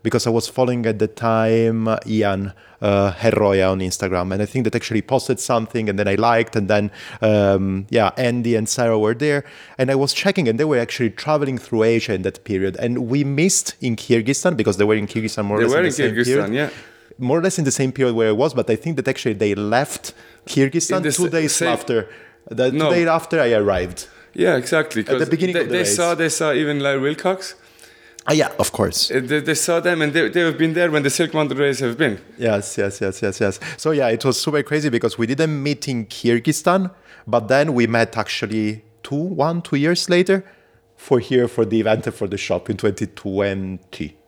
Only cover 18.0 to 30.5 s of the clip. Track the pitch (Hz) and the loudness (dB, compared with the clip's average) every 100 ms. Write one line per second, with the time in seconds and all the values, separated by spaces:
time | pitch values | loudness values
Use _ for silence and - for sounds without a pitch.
18 | 127 113 110 107 151 123 113 110 165 143 | 0 2 2 4 2 0 0 -2 -2 -4
19 | 131 131 120 98 104 98 104 120 147 - | -2 -2 -4 0 0 0 2 2 0 -8
20 | - - - - - - 135 165 - 190 | -14 -18 -20 -20 -4 0 2 0 -2 -2
21 | 156 135 175 165 156 - 170 - - 117 | 0 0 0 0 0 0 0 -2 0 -2
22 | 104 - - _ - 117 127 139 156 175 | -2 -14 -20 _ -12 0 0 2 2 2
23 | 165 160 - 165 123 110 101 92 90 87 | 2 0 0 0 4 4 4 0 -2 -8
24 | - - - - 180 139 123 160 151 113 | -16 -20 -14 0 2 2 2 0 0 -4
25 | 104 131 160 160 185 170 - 180 175 - | -2 0 0 0 0 0 0 0 0 0
26 | 170 165 165 - 160 139 151 147 139 139 | 0 2 0 0 0 2 0 0 0 0
27 | 139 156 185 190 - - - - - - | -2 -2 -2 -2 -8 -16 -20 -20 -20 -20
28 | - - - 156 131 - - - 95 - | -20 -18 -6 -2 -2 -2 -4 -2 -2 -2
29 | - 131 127 147 139 151 - 170 175 170 | -4 -4 -2 -4 -2 -4 -2 0 0 -2
30 | 151 151 113 175 165 | 0 0 0 0 -2